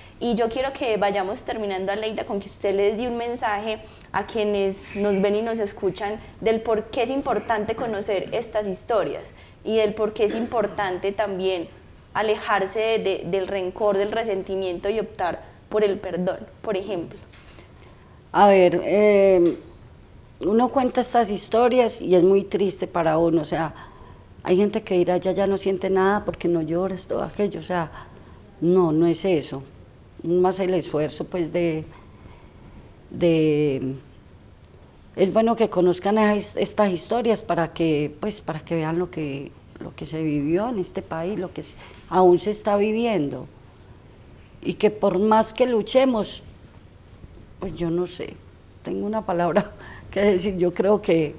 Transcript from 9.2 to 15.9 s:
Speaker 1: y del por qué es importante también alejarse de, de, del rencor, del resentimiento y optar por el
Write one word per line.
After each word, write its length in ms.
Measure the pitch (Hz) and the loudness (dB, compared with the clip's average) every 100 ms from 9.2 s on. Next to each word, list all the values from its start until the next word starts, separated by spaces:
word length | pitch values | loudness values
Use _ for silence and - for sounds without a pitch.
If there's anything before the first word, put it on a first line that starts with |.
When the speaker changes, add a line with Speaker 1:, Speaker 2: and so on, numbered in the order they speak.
| - - - - | -12 -20 -20 -12
Speaker 1:
y 140 | 214 220 | -2 2
del 160 | 214 | 2
por 200 | 208 214 | 0 -4
qué 120 | 214 208 | 0 -2
es 100 | 226 | 0
importante 760 | 233 240 208 185 202 180 196 | -2 -2 -2 -2 -4 -2 -4
también 580 | 202 208 190 190 185 160 - - - - | -2 -2 -2 -2 -2 -6 -14 -20 -20 -8
alejarse 680 | - 214 214 - 208 190 220 | -4 0 0 0 0 0 -2
de, 200 | 220 226 | 0 0
de, 240 | 190 180 165 | 0 -4 -2
del 200 | 190 185 | -4 -2
rencor, 480 | 196 185 190 208 196 | -4 -4 -2 0 2
del 160 | 202 | 0
resentimiento 800 | 220 226 196 190 190 190 175 202 | -2 -2 -4 -4 -4 -4 -4 -4
y 100 | 220 | -2
optar 420 | 208 - 180 - - - - | -4 -4 -4 -6 -12 -20 -4
por 140 | 214 | 0
el 160 | 208 | 0